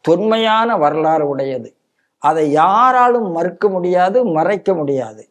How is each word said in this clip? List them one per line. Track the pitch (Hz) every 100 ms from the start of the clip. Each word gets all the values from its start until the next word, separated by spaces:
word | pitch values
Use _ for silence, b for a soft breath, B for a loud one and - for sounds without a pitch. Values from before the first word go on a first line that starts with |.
தொன்மையான | - 175 214 226 226 220 233 214
வரலாறு | 147 151 156 160 147
உடையது. | 139 135 127 110 _ _ _ _ _
அதை | 143 160 156
யாராலும் | 147 170 202 254 254 247 240 208
மறுக்க | 165 175 180 208
முடியாது, | 185 180 180 180 220
மறைக்க | 240 156 170 202 -
முடியாது. | 180 147 135 113 110 -